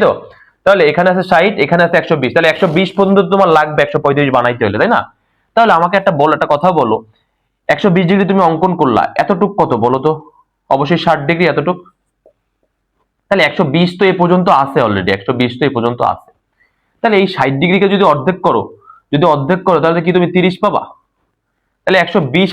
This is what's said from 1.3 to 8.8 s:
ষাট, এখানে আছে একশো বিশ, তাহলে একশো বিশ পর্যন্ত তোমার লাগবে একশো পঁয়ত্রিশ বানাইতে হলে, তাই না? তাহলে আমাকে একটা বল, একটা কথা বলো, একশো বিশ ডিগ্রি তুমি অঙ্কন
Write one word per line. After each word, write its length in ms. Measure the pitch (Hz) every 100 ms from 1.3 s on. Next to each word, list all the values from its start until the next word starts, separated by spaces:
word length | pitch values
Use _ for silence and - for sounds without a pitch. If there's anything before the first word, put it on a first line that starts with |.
ষাট, 240 | 170 190 208
এখানে 180 | 147 175 170
আছে 100 | 170
একশো 160 | 156 151
বিশ, 80 | 127
তাহলে 140 | - -
একশো 140 | 214 185 156
বিশ 120 | 185 -
পর্যন্ত 220 | 196 196 175
তোমার 160 | 196 185 156
লাগবে 220 | 151 151
একশো 160 | 143 151
পঁয়ত্রিশ 260 | 147 139 143 127
বানাইতে 260 | 123 120 110
হলে, 100 | 104
তাই 80 | 185 185
না? 40 | 117 _ _ _ _
তাহলে 180 | - 226 170
আমাকে 160 | 175 190
একটা 120 | 190 151
বল, 100 | 151 151
একটা 120 | 156
কথা 140 | 147 180 165
বলো, 160 | 117 110 - _ _ _ _ _ -
একশো 200 | 147 208
বিশ 100 | 175 175
ডিগ্রি 140 | 196 190
তুমি 120 | 196 170
অঙ্কন 240 | 156 185 175